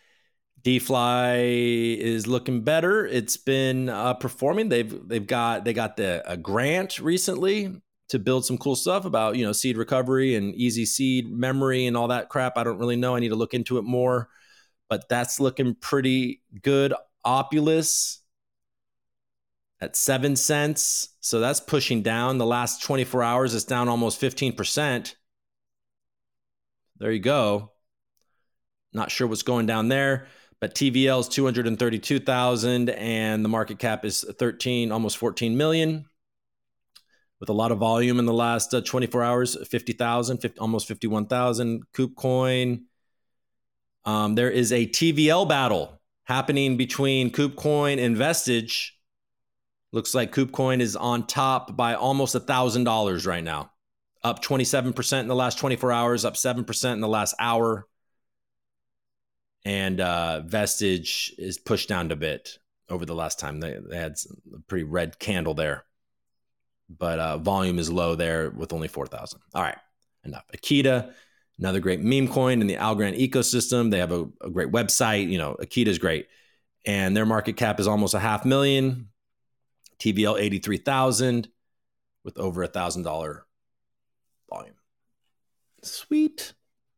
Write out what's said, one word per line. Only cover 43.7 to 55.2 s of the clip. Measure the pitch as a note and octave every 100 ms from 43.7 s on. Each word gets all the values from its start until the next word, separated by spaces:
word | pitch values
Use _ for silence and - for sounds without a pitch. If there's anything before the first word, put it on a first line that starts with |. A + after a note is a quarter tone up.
| _ _ _ G#2+
Um, | G#2+ G#2 G#2+
there | A#2+
is | A2 A#2
a | A#2+ A2+
T | - E3
V | D3+ D3+
L | E3+ F#3+
battle | D3 B2+ F#2+ D2+ - _ _
happening | - B2+ C3 C#3 C#3 B2
between | B2+ - C#3 C3+ B2+
KubeCoin | A#2+ C#3+ C#3 D3+ D3 C#3+ C#3
and | B2 A2+
Vestige. | C#3+ E3 - A#2 A#2 - - _ _ _ _ _ _ _ _ _ _
Looks | A2+ -
like | B2+ A#2
KubeCoin | - B2+ - C3 B2+
is | A#2 G2
on | A#2+ A#2+ A2+
top | - C3+ B2+ - G#2
by | A#2 A#2
almost | C3 C#3 C3 B2
a |
thousand | - C3 B2+ A2+
dollars | A#2+ A2+ G#2 F2+ F#2
right | F2
now. | E2 D#2 - _ _ _ _ _
Up | A#2 A#2
twenty-seven | - C3+ B2 C#3 B2+
percent | A#2+ B2 C3+